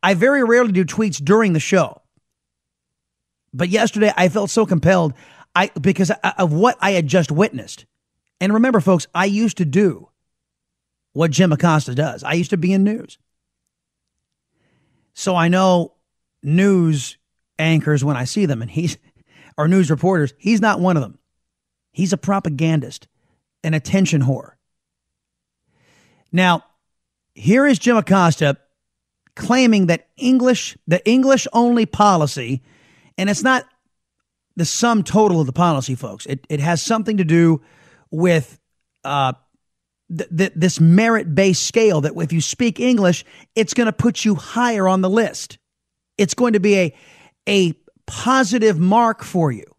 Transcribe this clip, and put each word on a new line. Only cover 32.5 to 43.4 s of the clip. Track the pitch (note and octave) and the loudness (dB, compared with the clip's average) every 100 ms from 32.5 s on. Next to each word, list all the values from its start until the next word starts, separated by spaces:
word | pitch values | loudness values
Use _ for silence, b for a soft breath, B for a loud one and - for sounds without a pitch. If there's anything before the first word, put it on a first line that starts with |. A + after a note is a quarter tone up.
| C3+ b b b b b - | -8 b b b b b -8
and | G3 | -4
it's | G3+ | -2
not | B3 B3+ - _ _ _ _ _ _ _ _ - | 0 -2 -4 _ _ _ _ _ _ _ _ -6
the | E3 | -6
sum | - A#3+ A3+ | -2 0 0
total | F3 G3+ G#3+ E3+ | 0 2 2 2
of | C3+ | -2
the | |
policy, | C3 F3 D3 B2+ B2+ | 0 0 0 -4 -8
folks. | A#2+ - - | -10 -14 -10
It, | C3+ _ | -12 _
it | D3+ | -4
has | D3+ E3+ | -2 -2
something | - A3+ G#3+ G#3+ | -2 -4 -2 -2
to | |
do | E3 E3+ E3+ D#3+ b b b b b | 2 4 4 2 b b b b b
with, | D#3 F3+ E3 C3+ - _ _ _ _ | -2 0 0 -2 -18 _ _ _ _
uh, | C3+ C#3+ C3 B2+ _ _ _ _ _ _ _ | -6 -2 -4 -4 _ _ _ _ _ _ _
th-, | E3 - E3 | -12 -8 -4
th-, | G3 D#3+ | -4 0
this | F3 - | -2 2
merit-based | E3 F3+ A3+ A3+ E3+ D3 G3 F3+ - | 4 4 4 0 -2 0 2 0 -2
scale | A#3 A3 D#3+ | 2 2 2
that | C#3+ - | -2 -6
if | E3 | -4
you | E3 | -4
speak | - - A#3+ E3+ | -4 -2 -4 0
English, | B3 A#3+ F#3 F3 - b | 0 2 2 0 -6 b